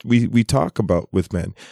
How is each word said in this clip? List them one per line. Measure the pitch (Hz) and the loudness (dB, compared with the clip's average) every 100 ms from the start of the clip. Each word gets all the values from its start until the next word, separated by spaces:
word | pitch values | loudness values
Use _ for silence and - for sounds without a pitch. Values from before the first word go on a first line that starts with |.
we, | 120 120 123 | 0 2 4
we | 120 | 2
talk | 113 139 165 - | 2 0 0 -4
about | 98 87 - | -2 -2 0
with | 92 85 | -4 -4
men | 90 87 - - | -6 -6 -12 -20